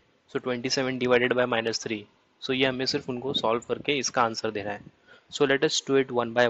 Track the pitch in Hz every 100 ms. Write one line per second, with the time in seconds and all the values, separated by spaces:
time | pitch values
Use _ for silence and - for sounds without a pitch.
0 | _ _ _ 135 131 123 127 143 131 127
1 | 123 123 123 127 123 117 113 110 - 107
2 | 104 _ _ _ - 131 135 127 131 143
3 | 139 123 131 135 110 117 - 113 123 143
4 | 120 - 117 110 110 107 101 104 - -
5 | _ - _ - 143 139 156 - - 135
6 | 135 120 117 117